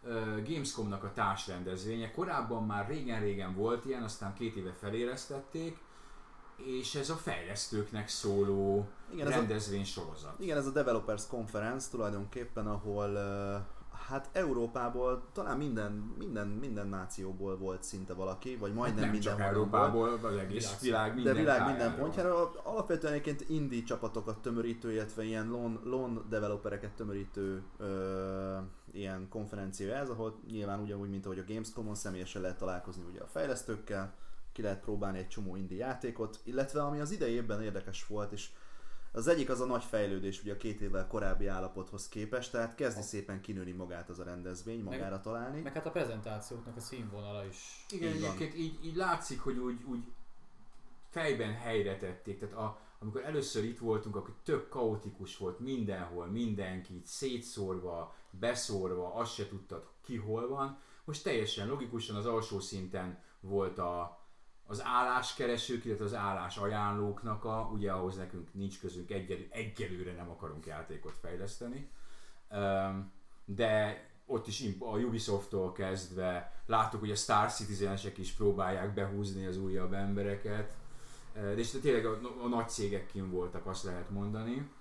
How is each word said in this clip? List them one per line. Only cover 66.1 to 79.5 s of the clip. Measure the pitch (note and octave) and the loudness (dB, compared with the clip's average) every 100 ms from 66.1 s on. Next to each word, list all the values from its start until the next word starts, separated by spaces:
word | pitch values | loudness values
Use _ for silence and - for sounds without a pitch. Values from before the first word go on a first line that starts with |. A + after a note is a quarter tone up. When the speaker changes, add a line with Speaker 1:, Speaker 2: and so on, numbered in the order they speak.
Speaker 1:
állásajánlóknak | A2 G2+ G2 F2+ G#2 G2+ G#2 G#2 G#2 G#2 G2+ A2+ G#2+ A2+ | 2 2 2 -2 0 2 4 2 2 2 0 -2 0 0
a, | A2 A2 | 0 0
ugye | G#2+ G2+ | 2 2
ahhoz | F#2 F#2 F#2+ | 2 0 -2
nekünk | F2+ F2+ E2 | -4 -6 -6
nincs | G2 G2 - | -4 -4 -4
közünk, | G2 F2+ F2 | -8 -6 -4
egyelő-, | G2+ F2+ F2+ F#2+ | -4 -2 -4 -4
egyelőre | A2+ G#2+ - F#2+ F#2 F2+ | -6 -6 -4 -4 -4 -4
nem | F2 F2 | -6 -8
akarunk | E2 E2 D2+ D#2+ | -8 -8 -8 -8
játékot | D2+ E2 D2+ - - | -8 -6 -6 -4 -4
fejleszteni. | E2+ F2 G2 - A#2+ C3 D3 - - - - - - | -2 -2 -2 -4 -4 -6 -6 -6 -6 -6 -8 -12 -6
Öm, | G#2 G2 G2 F#2+ F#2+ G2 - - - - | 0 4 4 4 0 -4 -10 -14 -14 -6
de | G2+ A#2 G#2+ G#2 G#2+ - - - | 2 6 6 4 0 -10 -20 -2
ott | B2 A2+ | -2 0
is | G#2 | -2
imp-, | A#2+ F#2 | -2 -2
a | A#2 A2+ | 0 2
Ubisofttól | B2 A2+ G#2+ G2+ - G2+ F#2 | 4 2 2 0 2 2 2
kezdve | - F#2+ F#2+ F#2 F#2 F2+ F2+ E2+ - - | 0 0 0 -2 0 0 0 -2 -2 4
láttuk, | A2 A2 G#2+ | 6 6 2
hogy | G#2 | 0
a | G2+ | 0
Star | - G#2+ G#2+ | 6 8 8
Citizen-esek | - G2+ G2 G2+ G2 G2 F#2+ | 2 -2 2 2 2 -2 -2
is | F2+ | 0
próbálják | - G#2 G2 F#2 F#2+ F#2+ | 6 6 6 4 2 0
behúzni | G2+ G2 G2+ G2+ F#2+ | 2 2 2 0 0
az | F#2+ | 0